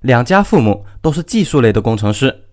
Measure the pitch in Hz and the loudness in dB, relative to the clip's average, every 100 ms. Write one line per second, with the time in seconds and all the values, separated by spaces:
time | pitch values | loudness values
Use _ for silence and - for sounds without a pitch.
0 | - 120 120 190 202 202 110 98 - - | 2 0 2 0 2 2 2 -2 -6 -6
1 | 160 151 160 226 180 147 117 104 113 110 | -4 -4 -4 -2 0 2 2 2 -2 -2
2 | 104 104 131 - - | -2 -2 -2 -4 -20